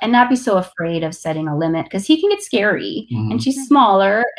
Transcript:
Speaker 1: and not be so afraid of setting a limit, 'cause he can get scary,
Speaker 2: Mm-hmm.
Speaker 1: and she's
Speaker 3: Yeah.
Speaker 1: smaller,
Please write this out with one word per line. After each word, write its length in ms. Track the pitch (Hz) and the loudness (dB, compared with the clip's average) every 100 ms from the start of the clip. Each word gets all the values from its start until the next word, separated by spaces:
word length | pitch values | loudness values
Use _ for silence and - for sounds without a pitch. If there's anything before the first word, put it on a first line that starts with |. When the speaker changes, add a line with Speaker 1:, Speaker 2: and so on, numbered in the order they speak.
Speaker 1:
and 80 | 220 | 0
not 180 | 240 247 | 4 4
be 60 | 254 | 2
so 220 | 247 190 | 2 0
afraid 460 | 180 - 170 170 | 0 -4 -4 -2
of 120 | 160 170 | -4 -6
setting 320 | 165 156 156 | -6 -4 -4
a 100 | 147 | -2
limit, 320 | 160 165 - | -2 -2 -4
'cause 160 | 190 196 | -4 0
he 160 | 311 | 2
can 80 | 392 | 2
get 140 | 403 | -2
scary, 640 | - 226 208 196 98 - 220 | -2 -2 0 -2 -4 -8 -6
Speaker 2:
Mm-hmm. 200 | - 214 | -4 -2
Speaker 1:
and 100 | 220 | -2
she's 140 | 113 269 | -2 -4
Speaker 3:
Yeah. 60 | |
Speaker 1:
smaller, 600 | 269 285 233 196 196 208 240 | 2 4 4 4 2 2 -2